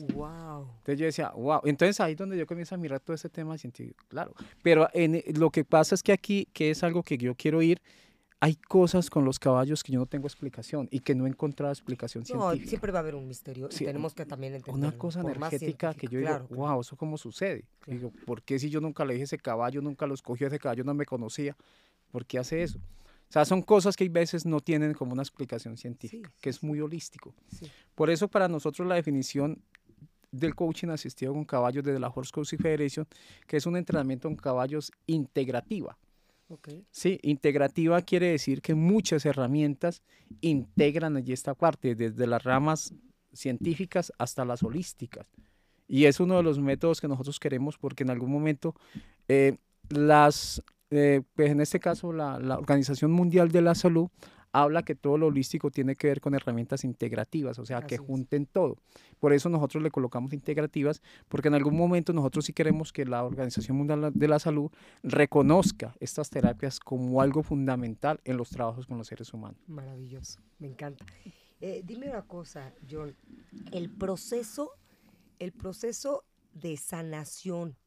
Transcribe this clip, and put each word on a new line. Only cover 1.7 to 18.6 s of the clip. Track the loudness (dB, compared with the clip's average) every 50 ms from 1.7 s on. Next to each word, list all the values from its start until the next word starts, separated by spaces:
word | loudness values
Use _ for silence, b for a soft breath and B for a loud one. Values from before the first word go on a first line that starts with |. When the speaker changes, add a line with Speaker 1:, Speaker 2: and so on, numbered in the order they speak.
| 2 4 4 4 4 2
Speaker 2:
ahí | 0 -2 -2
es | -4
donde | -6 -6 -4 -4
yo | -4 -4
comienzo | -6 -10 -8 -8 -8
a | -8
mirar | -6 -6 -6 -8
todo | -6 -6 -8
ese | -8 -8 -10
tema | -10 -8 -8 -8 -10 -10
científico, | -12 -14 -14 -12 -14 -16 -16 _ _ _
claro. | -10 -10 -10 -10 -10 B B B B B _
Pero | 6 8 8 8 6 6
en, | 2 2 2 2 0 -2 -2 2 4
lo | 4 4
que | 4 2 0
pasa | 6 6 6 6 6 4
es | 0
que | 4 4 2
aquí, | 2 2 0 -2 -2 -2 -4 _
que | 0 0 0
es | 0 0 0
algo | 0 0 0 -2
que | -2 -4 -2
yo | 0 -2 -4
quiero | 0 0 2 4 4
ir, | 6 4 4 2 b b b b b b b b b b b _
hay | 2 2 2
cosas | 0 -4 _ 6 6 6 6 6 2 0 2
con | 0 2 2
los | 2 0 2
caballos | 2 4 4 4 4 2 0 -4 -2
que | -2
yo | -2 -2
no | -2
tengo | -2 -4 -6 -8
explicación | -8 -10 -8 -12 -10 -10 -12 -12 -8 -6 -6 -6 -4
y | -6 -6
que | 0 0 0
no | 2 2
he | -2
encontrado | -2 -2 -4 -6 -4 -4 -4 -4 -4
explicación | -6 _ -10 -10 -8 -8 -10 -10 -10 -10
Speaker 1:
No, | -8 -6 -2 -2 0
Speaker 2:
científica. | -2 -2 -4 -6
Speaker 1:
siempre | -8 -6 -6 -4 -4
va | -4
a |
haber | -4 -4 -8
un | -10 -12 -12
misterio | -14 -14 -14 -14 -12 -12 -12 -10
y | -6
Speaker 2:
Sí, | -6 -6
Speaker 1:
tenemos | -4 -4 -4 -6 -6 -8
que | -8 -12
también | -12 -10 -10 -10 -10 -10
Speaker 2:
una | -12
Speaker 1:
entenderlo, | -12 -8 -4 -2 -2 -2 -4 -4
Speaker 2:
cosa | -8 -6 -6 -4
Speaker 1:
por | -6 -6 -6 -6
más | -6 -6
Speaker 2:
energética | -6 -4 -4 -6 -6 -4 -4 -6 -4
que | -6 -8 -6
Speaker 1:
científica, | -4
Speaker 2:
yo | -4
digo, | -2 -2
Speaker 1:
claro, | -4 -4 -6 -10
claro. | -8 -6 -4 -2 -2
Speaker 2:
"Wow, | -2
¿eso | -4 -6 -10
cómo | -10 -8 -8 -8 -8
sucede?". | -10 -14 -8 -6 -4 -4 -4 -6 -10 _ _ _
Speaker 1:
Claro. | -14 -10 -10 -8
Speaker 2:
Digo, | -8 -10 -12 -14 -8
"¿Por | -8 -8 -8 -4
qué | -4 -4
si | -2